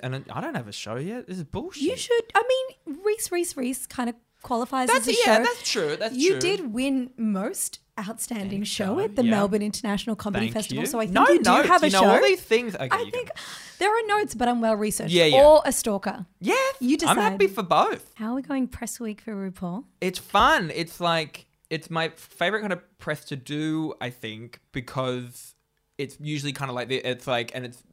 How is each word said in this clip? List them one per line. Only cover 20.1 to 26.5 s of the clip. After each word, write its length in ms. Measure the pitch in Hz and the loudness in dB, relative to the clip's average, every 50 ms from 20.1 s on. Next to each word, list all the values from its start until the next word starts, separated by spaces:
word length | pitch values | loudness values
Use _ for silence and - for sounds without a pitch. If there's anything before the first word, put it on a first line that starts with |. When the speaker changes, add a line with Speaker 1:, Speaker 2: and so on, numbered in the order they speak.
| 185 - | -6 -6
Speaker 1:
fun. 520 | - - - 202 233 277 320 285 190 151 - | -10 0 2 4 4 6 4 2 0 -2 -4
It's 280 | 160 170 165 - - | -6 -8 -8 -8 -4
like, 460 | 175 170 165 165 156 143 - - - _ _ _ _ - | -2 0 0 0 -2 -6 -12 -20 -20 _ _ _ _ -8
it's 200 | 160 156 160 - | -8 -8 -8 -6
my 180 | 165 160 160 160 160 | -6 -4 -4 -4 -6
favorite 460 | - - - - - 175 180 208 214 | -12 -20 -16 -6 -2 -2 -2 -2 -2
kind 100 | 220 196 | -4 -4
of 260 | 180 175 - _ _ _ | -6 -6 -8 _ _ _
press 280 | - 160 151 - - | -6 -6 -6 -6 -6
to 100 | - 147 | -12 -12
do, 580 | 135 123 - 147 151 156 156 156 160 156 151 - - | -12 -10 -8 -6 -4 -4 -2 -2 -2 -4 -4 -6 -8
I 100 | 113 123 | -8 -10
think, 520 | 123 - - 110 107 110 120 120 - - _ _ | -10 -10 -14 -12 -12 -12 -16 -18 -20 -20 _ _
because 840 | - 135 120 - - 139 131 127 127 123 123 120 123 - - - _ _ _ _ _ _ _ _ _ - | -10 -10 -10 -8 -6 -6 -4 -4 -4 -6 -8 -12 -16 -20 -20 -20 _ _ _ _ _ _ _ _ _ -10
it's 180 | 143 131 - - | -10 -10 -10 -12
usually 320 | 147 151 151 143 139 143 | -8 -6 -6 -4 -4 -6